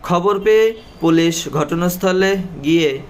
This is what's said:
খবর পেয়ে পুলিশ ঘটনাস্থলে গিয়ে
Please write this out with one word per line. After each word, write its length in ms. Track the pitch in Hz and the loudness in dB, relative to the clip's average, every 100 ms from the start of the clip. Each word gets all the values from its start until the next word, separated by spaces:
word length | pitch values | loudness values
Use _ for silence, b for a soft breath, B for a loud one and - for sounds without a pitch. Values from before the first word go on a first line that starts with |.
খবর 360 | - 175 190 196 | -2 0 0 0
পেয়ে 340 | 202 220 220 226 - - | 4 4 4 0 -16 -4
পুলিশ 500 | 165 165 165 165 151 | 2 2 2 -2 -4
ঘটনাস্থলে 840 | 139 147 170 180 180 190 185 190 196 175 151 | -4 -2 -2 -2 0 -2 0 0 -2 -6 -6
গিয়ে 360 | 143 165 156 135 135 | 0 2 0 -2 -12